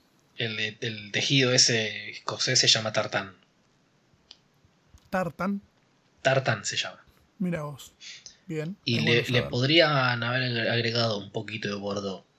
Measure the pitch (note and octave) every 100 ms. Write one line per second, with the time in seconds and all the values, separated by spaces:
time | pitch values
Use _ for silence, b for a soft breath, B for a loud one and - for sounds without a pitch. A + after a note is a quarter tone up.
0 | _ _ _ - A#2 G#2+ G#2+ - A#2 G#2+
1 | G#2 A2+ - C#3 B2 B2+ - A2+ G#2+ G#2
2 | G#2 - - G#2+ - B2+ B2 A2+ A2 A2
3 | G#2 G2+ G2 - _ _ _ _ _ _
4 | _ _ - - _ _ _ _ _ -
5 | _ F#3+ F3 - F#3 G3+ - _ _ _
6 | _ _ C3+ C3 B2+ G#2+ - - - -
7 | _ _ _ - F3+ E3 D3 C3 - _
8 | B B B B - D#3 D#3 G3+ - A#2
9 | - A#2 A#2 B2 C#2+ B2 C3 E3 D#3 C#3+
10 | B2+ A#2+ A#2 B2+ B2+ A#2 A2 A#2 A2+ A#2
11 | A2+ A2 - A2+ G#2 G#2+ G#2 G2+ G2+ G2+
12 | G2 F#2 -